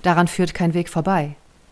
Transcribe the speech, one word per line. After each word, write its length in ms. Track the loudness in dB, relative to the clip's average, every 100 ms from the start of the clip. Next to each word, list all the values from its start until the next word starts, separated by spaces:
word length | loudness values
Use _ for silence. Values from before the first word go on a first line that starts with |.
Daran 260 | 0 2 2
führt 260 | 0 -2
kein 200 | 0 0
Weg 140 | 0 -4
vorbei. 460 | -4 0 0 -2 -8 _ _ _